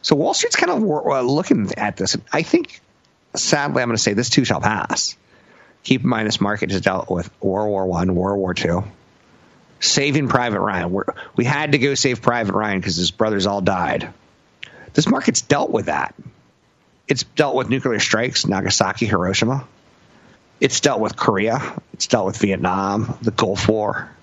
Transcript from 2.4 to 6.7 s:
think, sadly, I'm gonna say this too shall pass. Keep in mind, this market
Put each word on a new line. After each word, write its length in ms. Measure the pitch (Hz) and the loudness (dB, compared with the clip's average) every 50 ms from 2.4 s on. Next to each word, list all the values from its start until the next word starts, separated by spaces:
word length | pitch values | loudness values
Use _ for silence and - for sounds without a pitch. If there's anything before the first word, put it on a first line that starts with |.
think, 380 | 170 - - 349 320 - - - _ _ _ _ _ _ _ _ _ _ - | 0 2 2 0 0 -2 -12 -20 _ _ _ _ _ _ _ _ _ _ -6
sadly, 480 | - - - - 143 143 143 - 131 | -4 0 0 0 0 0 0 0 0
I'm 60 | 123 117 | 0 0
gonna 100 | 113 104 | 0 0
say 140 | - - | 0 0
this 180 | 101 98 123 - | 0 0 0 2
too 140 | - - 127 | 2 2 2
shall 160 | 110 - - | 2 0 0
pass. 560 | - 104 107 101 - - - - - - - _ _ _ _ - - _ - - - - _ _ | 0 0 0 0 -2 -4 -4 -4 -4 -4 -8 _ _ _ _ -20 -20 _ -20 -20 -20 -20 _ _
Keep 220 | _ - 131 127 131 | _ 0 0 2 2
in 40 | 131 | 0
mind, 200 | 120 110 110 104 | 0 0 0 -2
this 120 | 101 - | 0 0
market 300 | 101 101 104 104 - - | 0 0 0 -2 -2 -2